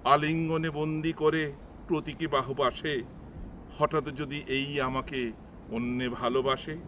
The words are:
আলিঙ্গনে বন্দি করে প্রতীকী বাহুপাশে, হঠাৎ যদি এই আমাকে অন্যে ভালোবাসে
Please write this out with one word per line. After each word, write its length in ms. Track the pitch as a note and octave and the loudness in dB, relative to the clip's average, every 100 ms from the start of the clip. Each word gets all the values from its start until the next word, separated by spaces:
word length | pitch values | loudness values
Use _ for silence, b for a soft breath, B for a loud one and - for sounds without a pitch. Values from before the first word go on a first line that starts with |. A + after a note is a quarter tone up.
আলিঙ্গনে 640 | A#2+ C#3+ D3+ E3 D#3+ D#3+ D#3+ | 6 6 6 2 2 0 0
বন্দি 440 | D3 D3+ D#3 D#3 | 0 0 0 0
করে 300 | D#3+ D3+ D#3 D3+ C#3 - - - | 4 4 4 0 -4 -14 -16 -2
প্রতীকী 400 | D#3 D3+ D3 D#3 | 0 0 -4 0
বাহুপাশে, 680 | C#3 B2+ C3+ C3 - D#3+ C#3 A2+ - - - - - - - | 2 0 2 2 2 -2 -2 -4 -12 -14 -12 -12 -12 -14 0
হঠাৎ 260 | D3 D#3 | 2 2
যদি 400 | C#3 C3+ D3 D3 - | 0 -4 -4 -4 0
এই 340 | C3+ C#3 C#3+ | 0 0 0
আমাকে 500 | C3 C3 C3 C3+ A#2+ A2 - - - | 0 0 -2 -2 -2 -4 -14 -16 -6
অন্যে 380 | A2+ A#2+ B2 B2+ | -4 -2 0 0
ভালোবাসে 680 | A#2+ B2 B2+ C3 C3 - D#3 | 0 2 2 2 0 -2 -8